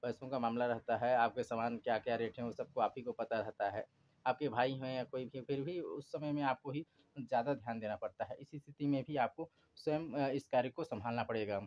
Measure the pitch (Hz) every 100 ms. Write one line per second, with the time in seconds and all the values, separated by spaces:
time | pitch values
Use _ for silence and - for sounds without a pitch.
0 | 120 117 131 131 117 117 123 117 - 113
1 | 120 127 117 120 117 113 117 117 123 110
2 | 123 117 113 - 120 110 120 - 107 -
3 | 120 117 113 113 107 - 101 101 - _
4 | _ _ 127 127 147 113 127 135 131 131
5 | 120 131 123 131 120 139 143 180 131 107
6 | 139 156 147 147 139 127 143 139 165 _
7 | _ - 120 123 120 139 110 113 110 107
8 | 110 - 107 104 139 151 - 143 143 139
9 | 123 147 117 - 165 _ _ - - 151
10 | 165 131 135 139 - - 127 123 156 117
11 | 110 117 110 113 104 101